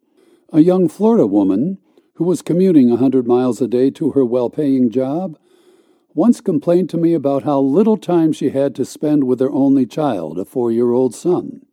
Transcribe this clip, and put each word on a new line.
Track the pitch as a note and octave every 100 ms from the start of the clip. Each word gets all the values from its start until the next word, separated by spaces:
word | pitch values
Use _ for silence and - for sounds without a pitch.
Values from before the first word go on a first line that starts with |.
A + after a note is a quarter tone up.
| _ _ _ _ _
A | D#3+
young | E3 F#3 E3+
Florida | - G#3+ A3+
woman | A#2 G2+ F#2+ F#2+ D#3+ G3 _ _ _
who | -
was | E3 E3+
commuting | - E3+ F#3+ D#3+ A#2+
a | A#2
hundred | C3 C3
miles | A#2+ B2 B2+ A2+
a | A2+
day | B2 C3+
to | C#3 D3
her | C#3
well-paying | B2 B2 A#2+ - D3 C3+ B2
job | A2+ C3 D3+ F#3+ D3+ _ _ _ _ _ _ _
once | - G#3 A#3
complained | - D3+ - F3 F3+
to | E3
me | E3
about | E3 C3+ C#3
how | D3 C#3
little | C#3 D3 A3 G#3+
time | - F3 D#3+
she | C3+ C#3+
had | C3+ C#3
to | -
spend | B2 - D3+ D3+
with | B2+ B2+
her | C3+
only | C#3 C#3 C#3 B2
child, | - D3 G2+ D#2 E2
a |
four-year-old | G2 C3 A#2 A2+ A#2+ A#2+ B2+
son. | - E3+ F3+ - - _